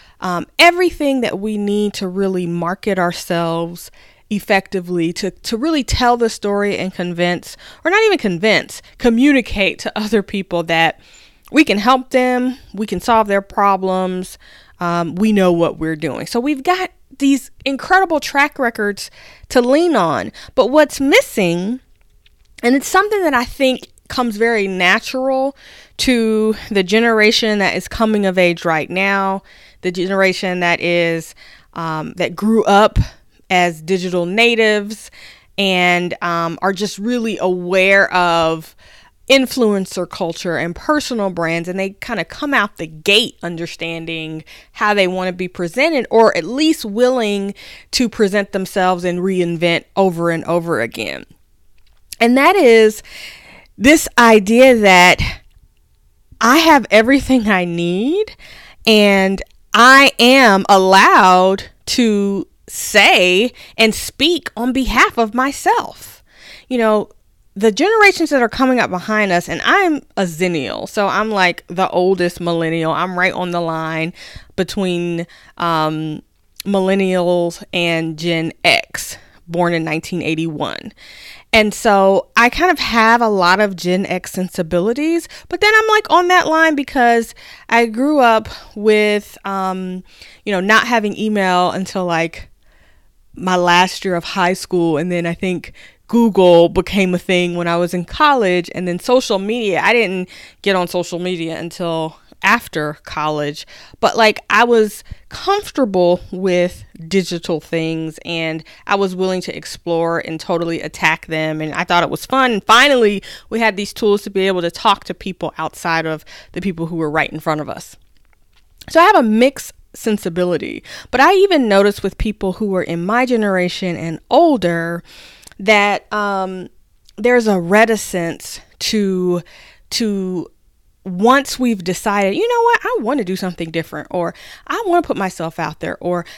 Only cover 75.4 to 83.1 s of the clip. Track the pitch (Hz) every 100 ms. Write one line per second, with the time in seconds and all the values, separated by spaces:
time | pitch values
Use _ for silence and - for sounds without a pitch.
75.4 | - - 170 160 156 156 156 151 - _
76.4 | _ - - 196 190 196 190 185 175 175
77.4 | 170 - - 180 170 165 165 151 170 165
78.4 | 165 - 175 135 - - - - _ _
79.4 | - 170 175 170 160 156 - 175 151 160
80.4 | 165 147 135 50 - - - - - -
81.4 | _ 226 214 - 214 202 190 196 - -
82.4 | 240 - 359 330 - 233 220